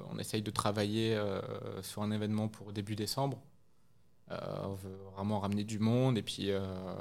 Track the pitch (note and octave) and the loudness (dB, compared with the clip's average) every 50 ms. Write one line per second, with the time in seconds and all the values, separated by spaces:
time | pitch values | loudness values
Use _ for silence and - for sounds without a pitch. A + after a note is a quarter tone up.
0 | - - A2+ G#2+ - - - A2 G#2 A2 G#2 - - G#2+ G2+ G#2+ G#2 G#2 G#2 A2 | -8 -8 -6 -6 -4 -2 0 0 0 0 0 0 0 2 2 2 2 2 2 2
1 | A2+ A2+ A2+ G#2+ G#2 G2+ F#2+ G2 - A2 G#2+ G#2 A2 G#2+ G#2 G#2 F#2+ - - - | 2 2 2 2 2 0 0 -2 -4 -4 -6 -6 -6 -6 -6 -8 -8 -8 -6 -2
2 | G#2 G#2 G#2+ G#2+ G#2+ G#2 G#2+ G#2+ G#2+ A2 G#2+ - G2+ G#2 G2+ G#2+ G2+ G#2 A2 G#2 | 0 0 0 0 0 0 2 0 0 0 -2 -6 -10 -8 -6 -6 -4 -2 -2 -2
3 | G#2+ G#2 - - C#3 C#3 B2+ A2 - - - - - - - - - - - - | -2 -2 0 0 0 0 0 -4 -8 -14 -20 -20 -20 -20 -20 -20 -20 -20 -20 -20
4 | - - - - - - - - - - - G2+ G2+ G2 G2 F#2+ G2 F#2+ F#2+ G2 | -20 -20 -20 -20 -12 -10 -8 -6 -6 -4 -4 -4 -4 -4 -4 -6 -6 -8 -10 -12
5 | G2 G2 F#2+ G2 G2 G#2 G#2+ G#2 G2 G2+ G2+ G#2 G#2 G#2+ A2+ G#2 A2 A2+ A#2 B2 | -12 -12 -6 -4 0 0 0 2 2 2 2 2 0 0 0 4 6 6 6 8
6 | B2+ C3 B2+ G#2+ G2 - - - G2 G2 G2 G2 G2 F#2+ F#2+ F#2 F#2+ F#2 F2+ G2 | 6 6 6 4 2 0 -2 -2 2 2 2 2 2 0 -2 -4 -4 -4 -6 -6